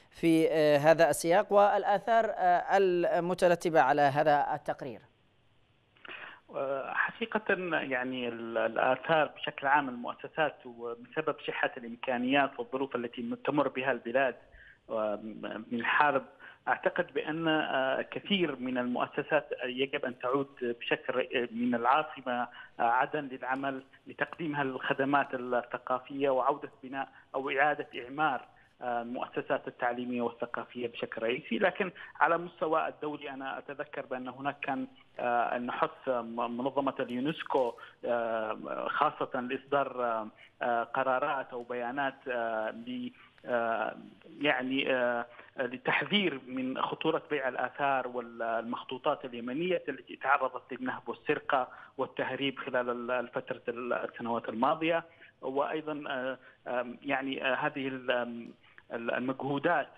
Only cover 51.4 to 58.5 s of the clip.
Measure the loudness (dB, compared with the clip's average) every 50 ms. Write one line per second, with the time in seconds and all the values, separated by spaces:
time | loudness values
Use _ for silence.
51.4 | 0 2 2 2 2 0 -6 -16 -20 -10 -6 -6 -6 -4 -4 -4 -4 -4 -2 -2
52.4 | -2 -2 -4 -4 -4 -2 0 0 0 0 -2 -4 -2 -2 -2 -2 -2 -4 -6 -6
53.4 | -6 -6 -8 -8 -6 -8 -6 -4 -2 -2 -2 -2 -4 -6 -8 -6 -4 -2 -2 -2
54.4 | -4 -4 -2 0 2 2 2 2 0 0 0 0 -2 -6 -16 -20 -20 -20 _ -10
55.4 | -6 -2 0 0 0 0 -2 -4 -4 -6 -6 -6 -6 -6 -6 -4 -4 -6 -6 -8
56.4 | -12 -20 -20 _ -8 -4 -2 -2 -2 -4 -8 -8 -4 -2 -2 -2 -2 -4 -4 -2
57.4 | 0 0 0 0 0 -2 -2 -2 -4 -4 -6 -4 -2 0 0 0 0 -2 -6 -10
58.4 | -12 -14